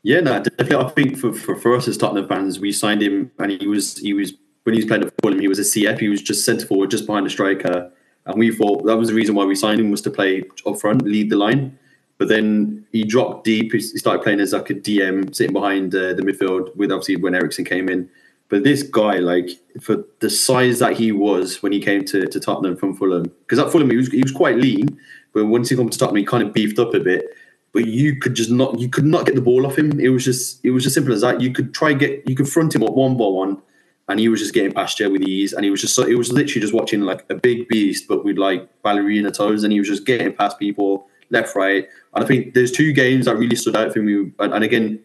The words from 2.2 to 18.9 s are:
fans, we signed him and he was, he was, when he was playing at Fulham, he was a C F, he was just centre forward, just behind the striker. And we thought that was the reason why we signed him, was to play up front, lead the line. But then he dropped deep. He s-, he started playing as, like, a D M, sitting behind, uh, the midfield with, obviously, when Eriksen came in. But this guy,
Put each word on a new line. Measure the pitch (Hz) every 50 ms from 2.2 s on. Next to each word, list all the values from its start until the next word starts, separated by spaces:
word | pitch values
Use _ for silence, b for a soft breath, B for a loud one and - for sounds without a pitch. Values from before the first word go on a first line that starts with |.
| 98
fans, | - 98 95 98 95 90 92
we | 98 101 101
signed | - - 104 104 104
him | 107 101 98 98 95 - _ -
and | 98 101
he | 98 90 101
was, | 101 104 101 98 - - -
he | - 104
was, | 101 101 98 95 - _ _ _ _ _ _
when | 113 113
he | 113
was | 107
playing | 110 113 104 -
at | - _ -
Fulham, | - 107 98 95
he | 101
was | 98 95 101
a | 104
C | - - 107 101
F, | 107 113
he | - 110 104
was | 104 101
just | - - 104 - -
centre | - 113 104 -
forward, | - 101 95 98 95
just | 117 104 -
behind | - 107 101 98
the | 92
striker. | - - 101 95 95 95 - 87 87 87 87 b b b b b b b b
And | - 92
we | 107 113 113
thought | 110 107 110 101 101 87 -
that | 107 113
was | 113 117
the | 110 110
reason | 113 107 104 104
why | 101 98
we | 95 98
signed | 98 110 107 107 110
him, | 110 104
was | 101 101
to | - 101
play | - - 98 98 95 95 92 - - - _
up | 104 101
front, | 104 - 104 95 85 87
lead | 101 104 107 107 107
the | 110
line. | 101 101 107 135 143 135 131 b b b b b b b b b
But | _ 127
then | 101 107 110 107 107 107 107 104 107 107 - - _
he | - 113 107
dropped | 107 110 131 - - - - -
deep. | 110 110 107 110 110
He | -
s-, | 107 101 -
he | -
started | - - 117 95 90 -
playing | 113 104 101
as, | 101 92
like, | 104 98 - -
a | 98
D | 98 - 104 104 101
M, | 98 95 95 98 95 95
sitting | - - 110 90 95
behind, | 98 101 101 98 98 95 90 95
uh, | 95 92 92 90
the | 98
midfield | 92 98 95 - 98 95 92 92 90 - -
with, | 95 101 95
obviously, | 95 92 - - 95
when | 85 92 92 90
Eriksen | 92 87 78 - - 90
came | - 92 90 95
in. | 92 90 92 90 92 b b b b b b b _
But | 104 101 101
this | 139 143 - -
guy, | -